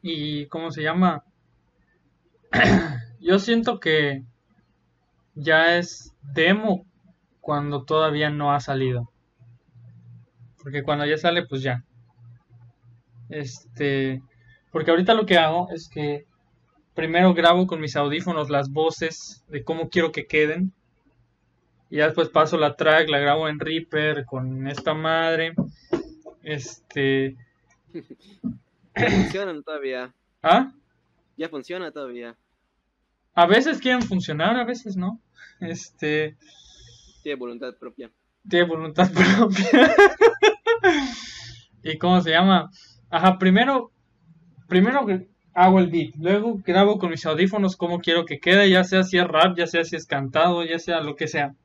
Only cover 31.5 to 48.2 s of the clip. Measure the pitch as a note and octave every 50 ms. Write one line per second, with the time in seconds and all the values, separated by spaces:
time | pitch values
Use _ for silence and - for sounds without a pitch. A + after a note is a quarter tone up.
31.5 | D#3+ C#3+ B2 - E3+ F#3 F3+ D#3 C#3+ D3+ C#3 B2+ B2 B2 A#2+ A#2 A#2 _ _ _
32.5 | _ _ _ _ _ _ _ _ _ _ _ _ _ _ _ _ _ - E3+ E3+
33.5 | G3 A#3+ C4+ D#4+ D4 - - B3+ B3+ B3 A#3 F#3 G3 F#3 F3+ - D#3 D3+ D#3+ G3
34.5 | A#3 B3+ A#3+ A3+ B3 A#3+ - G#3+ F#3+ F#3 F3+ G3 A#3 A#3 _ _ _ _ - -
35.5 | _ _ F3+ E3 F3 F3+ - - _ _ - D3+ D3+ D3+ D3+ D#3 D3+ _ _ _
36.5 | _ _ _ - _ _ - - - _ _ _ _ _ _ D3+ C#3+ C3 B2 A#2+
37.5 | A#2+ A#2 B2 B2 B2 _ - B2+ _ - B2+ A2+ _ _ _ _ _ _ _ G3
38.5 | F#3 F3 F3 E3+ E3 D#3+ D#3+ D#3+ D3+ - F#3 F#3 - F3+ F#3 F#3 G3 G3+ A#3 G#3
39.5 | G3 F#3+ G3 - - B3+ C4+ D#4 E5+ - G4+ F#4+ - - - A#4 A4+ - - G#4+
40.5 | G#4+ - _ A4+ A#4 A#4 G#4+ F#4+ D#4+ D4 C4+ B3+ A#3+ - - - - - - -
41.5 | - - _ _ _ _ _ D#3 D#3 D#3 - F3+ F3+ F3+ E3 D#3+ D#3+ E3 F#3 G3
42.5 | F#3+ F3 D#3 - _ - - _ _ _ _ _ - E3 E3+ F#3+ F#3 F#3 F#3+ F#3
43.5 | F#3 G#3+ B3 C4+ C#4 A#3+ A#3 - _ _ _ _ _ _ _ _ _ _ _ _
44.5 | _ - - _ F#3 F#3 F#3+ A3+ C4 C#4+ C4 G#3 F#3+ F#3 - _ _ _ _ _
45.5 | _ F3+ F3+ F#3 F#3+ F#3+ F3+ E3 D#3 E3+ D3+ B2+ - D3 D#3 F3+ G3 G#3 G#3+ A#3
46.5 | A3+ G3 F#3+ - F3 F#3+ G3+ G3+ G#3 G3 - F3 E3 - - D#3+ D#3 D#3 F#3 F#3+
47.5 | G3+ G#3 G3 F#3 F#3 _ F3 E3+ F3 F3 F3 - E3 F3